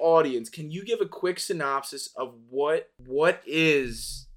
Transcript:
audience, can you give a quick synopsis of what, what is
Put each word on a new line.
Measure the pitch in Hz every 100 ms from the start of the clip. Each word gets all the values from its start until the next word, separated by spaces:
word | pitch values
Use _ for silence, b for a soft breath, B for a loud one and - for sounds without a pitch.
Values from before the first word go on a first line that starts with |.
audience, | 165 165 156 120 117
can | - 156
you | 165
give | 202 226
a | 175
quick | - 180 180
synopsis | - 175 139 139 139 139 - -
of | 127 117 117
what, | 127 147 165 - -
what | 127 135 160 196 -
is | 151 160 143 127 113 - - -